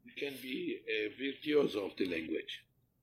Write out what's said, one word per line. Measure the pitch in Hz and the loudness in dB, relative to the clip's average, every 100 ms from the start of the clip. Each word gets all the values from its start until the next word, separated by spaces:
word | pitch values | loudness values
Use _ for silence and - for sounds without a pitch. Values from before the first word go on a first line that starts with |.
you | 120 - | -16 -6
can | 143 131 | -6 -6
be | 127 127 110 107 - | -6 -4 -2 -4 -2
a | 107 107 107 | 0 0 -2
virtuoso | 139 - 151 147 131 101 92 | -4 -2 4 6 6 2 -2
of | - | 0
the | 92 | 0
language. | 82 80 80 - - - _ _ _ | 0 -2 -4 -4 -10 -14 _ _ _